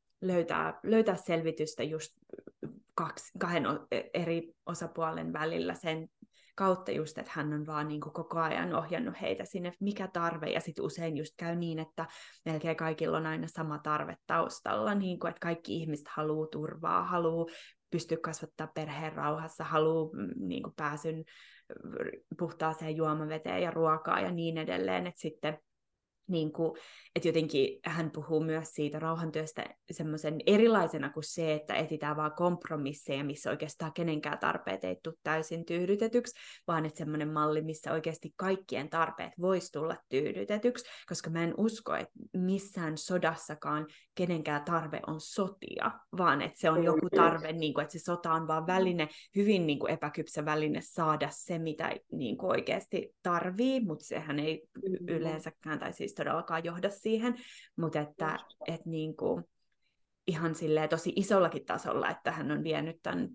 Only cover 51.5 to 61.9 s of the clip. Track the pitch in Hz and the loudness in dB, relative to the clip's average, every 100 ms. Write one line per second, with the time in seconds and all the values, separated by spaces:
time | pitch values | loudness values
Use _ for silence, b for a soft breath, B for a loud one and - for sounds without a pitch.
51.5 | 170 160 156 - - - - - - 190 | 0 -2 -2 -2 -2 -6 -4 -2 -2 2
52.5 | 160 - 170 - 190 - - 180 175 185 | 2 2 -2 0 -4 -4 -6 -2 0 0
53.5 | 185 254 262 214 151 - - 156 147 151 | 2 2 2 0 -2 -6 -6 -2 0 0
54.5 | 156 - - 190 185 175 165 160 160 160 | -2 -6 -8 -4 -2 -2 -2 0 -2 -6
55.5 | - 160 151 - 180 - - - 160 170 | -8 -6 -4 -4 -4 -6 -2 0 0 0
56.5 | 165 170 175 202 202 220 220 240 240 B | -2 -2 -2 -2 0 2 2 2 0 B
57.5 | B B - 165 156 151 - 156 156 - | B B -4 0 0 -2 -2 -2 -2 -8
58.5 | _ - 165 170 165 156 156 - 180 170 | _ -8 -6 -4 -4 -4 -2 0 0 -2
59.5 | _ _ _ _ _ _ _ - 160 165 | _ _ _ _ _ _ _ -4 0 0
60.5 | 160 156 156 156 160 175 180 196 202 170 | 0 2 4 4 0 0 2 4 6 6
61.5 | - - - - | 2 -4 -4 0